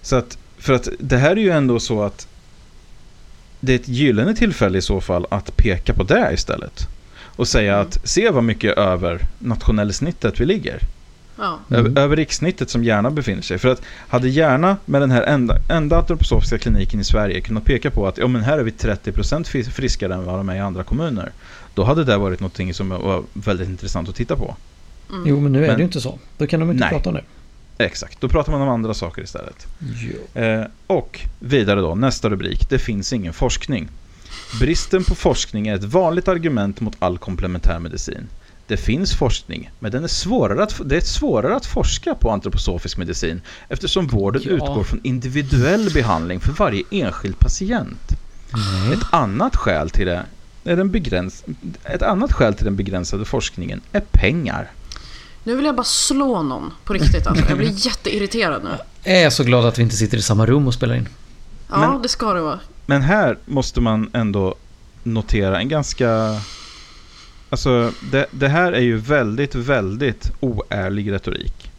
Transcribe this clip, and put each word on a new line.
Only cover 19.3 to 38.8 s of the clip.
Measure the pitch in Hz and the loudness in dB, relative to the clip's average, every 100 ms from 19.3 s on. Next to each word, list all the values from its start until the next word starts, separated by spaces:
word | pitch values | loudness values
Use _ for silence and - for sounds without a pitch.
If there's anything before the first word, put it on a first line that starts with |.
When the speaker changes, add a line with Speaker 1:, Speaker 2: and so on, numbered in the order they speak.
| 156 165 | -2 -2
Speaker 1:
fri-, | 139 | -4
friskare | 120 123 131 - 95 | -4 -4 -2 -2 -2
än | 92 90 | -4 -4
vad | 92 | -4
de | 98 | -4
är | 92 | -4
i | |
andra | 98 87 | -4 -6
kommuner, | - 139 165 110 - - - - - | -4 -2 -2 -4 -6 -12 -20 -20 -8
då | - | 0
hade | 104 160 | 2 4
det | 135 101 | 4 4
varit | 98 90 | 2 -2
någonting | 92 - 92 | -4 -4 -6
som | 85 95 | -4 -4
var | 92 95 92 - | -2 -2 -2 -4
väldigt | 101 104 92 92 | -6 -2 -2 -4
intressant | 92 - 87 85 | -6 -4 -4 -4
att | 82 | -6
titta | 120 76 | -2 -2
på. | - - - - - - - | -2 -8 -18 -20 -20 -20 -12
Speaker 2:
Mm. | 190 170 | -4 2
Speaker 3:
Jo, | 143 | 4
men | 143 | 4
nu | 135 | 4
är | 151 | 4
Speaker 1:
Men | 131 | 4
Speaker 3:
det | |
ju | 175 | 2
inte | 156 | 0
så. | 120 - - - | -6 -10 -18 -6
Då | 151 | 0
kan | 160 | 0
de | 165 | 2
inte | 127 | 2
Speaker 1:
Nej. | 92 | 0
Speaker 3:
prata | 156 180 | 0 -2
om | - | -4
det. | - - - - - - | -8 -20 -20 -20 -20 -4
Speaker 1:
Exakt, | 104 - - - | -4 -2 -14 -6
då | 131 | 0
pratar | 160 147 | 0 2
man | 147 | 0
om | 139 | 0
andra | 120 110 | 0 -2
saker | 104 87 82 | -4 -6 -10
istället. | 85 - - - - - | -12 -12 -12 -16 -16 -12
Speaker 3:
Jo. | 139 117 117 - - 117 | -10 -8 -10 -10 -10 -2
Speaker 1:
Eh, | 113 110 110 - - | 0 0 -4 -12 -2
och | 180 - - - - | -2 -2 -8 -8 -8
vidare | 123 135 104 101 | 0 2 4 2
då, | 85 90 | 2 2
nästa | 131 - 110 | 0 0 -2
rubrik. | 98 90 - - | -2 -2 0 2
Det | 131 | 2
finns | - 101 98 | 0 -2 -2
ingen | 123 87 | -4 -4
forskning. | - 127 - - 120 73 - - - - - - 113 | -2 -2 -2 -4 -4 -6 -14 -20 -20 -18 -18 -10 0
Bristen | 127 165 - 185 | 2 2 0 0
på | 180 - | 2 2
forskning | 180 135 - 107 107 | 0 0 -2 -4 -2
är | 98 | -4
ett | |
vanligt | 101 175 175 175 175 | 0 2 2 0 0
argument | 175 165 123 101 101 | 0 0 0 -2 -2
mot | 107 - | -6 -2
all | 90 90 | -4 -4
komplementär | - 90 92 87 - 85 | -6 -4 -2 2 2 2
medicin. | 82 - - - - - - - - | -6 -8 -8 -10 -12 -16 -20 -20 -6
Det | |
finns | 104 | -2